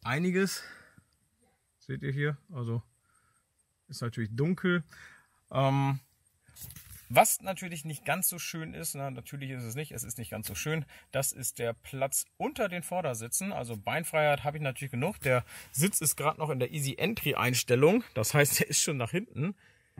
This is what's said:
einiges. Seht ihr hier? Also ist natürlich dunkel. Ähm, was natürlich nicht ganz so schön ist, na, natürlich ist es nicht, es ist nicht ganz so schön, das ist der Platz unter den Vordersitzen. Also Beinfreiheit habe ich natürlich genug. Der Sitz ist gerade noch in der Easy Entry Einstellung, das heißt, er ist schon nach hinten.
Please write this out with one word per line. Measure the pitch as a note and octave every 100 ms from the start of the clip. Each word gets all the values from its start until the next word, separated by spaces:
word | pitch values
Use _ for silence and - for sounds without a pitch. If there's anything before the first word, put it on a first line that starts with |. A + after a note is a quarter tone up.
einiges. | A#2 C#3 F3+ F#3 G3 - - - - - _ _ _ _ _ _ _ _
Seht | - C3
ihr | C#3
hier? | C#3 D3 C#3+ -
Also | C#3 A#2 A#2 - _ _ _ _ _ _ _ _ _ -
ist | C3
natürlich | A#2+ B2 G#2+
dunkel. | A#2 D#3 F#3 F#3 F3 - - - - _ _ -
Ähm, | C3 C3+ C#3 C#3 C#3 - _ _ _ _ - - - - - -
was | A#2+ A3 -
natürlich | F#3+ F#3 F#3 E3
nicht | D#3+ C#3+
ganz | C#3 F3 -
so | F3
schön | - E3 D#3+
ist, | D#3 E3 C#3
na, | C#3
natürlich | B2+ - C#3 C3
ist | B2+
es | A#2 B2
nicht, | D3+
es | B2
ist | G#2+ -
nicht | A2
ganz | G#2+ A2
so | G2
schön, | D3+ D#3+ - - -
das | C3+ C3+
ist | B2+ B2 -
der | A#2
Platz | A2+ - C3+ C3+ - - -
unter | A#3 C#4+ G3+
den | F3
Vordersitzen. | - F3+ D#3 A2 A#2 - F#3+
Also | D#3 A#2+ G#2+
Beinfreiheit | A2 D3 E3 D#3 D3+ C#3+
habe | D3 D3+
ich |
natürlich | C#3+ A#2+ C#3
genug. | A#2+ E3 -
Der | C3+ B2 - - -
Sitz | C3 F#3+ -
ist | D#3 -
gerade | C#3+ -
noch | D#3
in | C3
der | B2+
Easy | D3+ C3+ -
Entry | F3+ A3+ D3 -
Einstellung, | A#2+ B2 - B2 D#3 A#3 -
das | - G#2+
heißt, | D3 D3 -
er | -
ist | D3
schon | - C#3
nach | A2+
hinten. | F3+ A#3+ A#2 F3 - - _ _